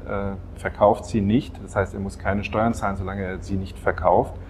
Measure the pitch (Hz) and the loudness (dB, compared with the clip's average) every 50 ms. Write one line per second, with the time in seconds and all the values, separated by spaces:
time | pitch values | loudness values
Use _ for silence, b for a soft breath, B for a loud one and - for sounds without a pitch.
0 | - 104 104 98 101 98 98 95 - - - - - 92 - - 107 104 - - | -6 -6 -4 -4 -4 -4 -6 -8 -10 -12 -10 -6 -6 -6 2 6 6 6 6 4
1 | - - - 110 98 101 113 139 - - - - - - - 107 95 90 - 101 | 0 -2 0 2 4 4 4 2 2 -2 -8 -12 -12 -4 -2 -2 -2 0 -2 -6
2 | 98 95 - - - 98 101 104 95 - - 107 110 117 110 - 107 101 98 95 | -6 -8 -8 -4 -2 -2 -2 -2 -2 -2 0 2 2 2 0 0 -2 -4 -4 -4
3 | 95 95 98 101 95 92 95 90 90 95 98 95 95 92 - - - 95 90 - | -6 -6 -4 -4 -4 -4 -6 -6 -6 -4 -4 -4 -4 -6 -10 -2 -2 -2 0 2
4 | 92 87 90 110 139 - B B B | 4 6 6 6 4 2 B B B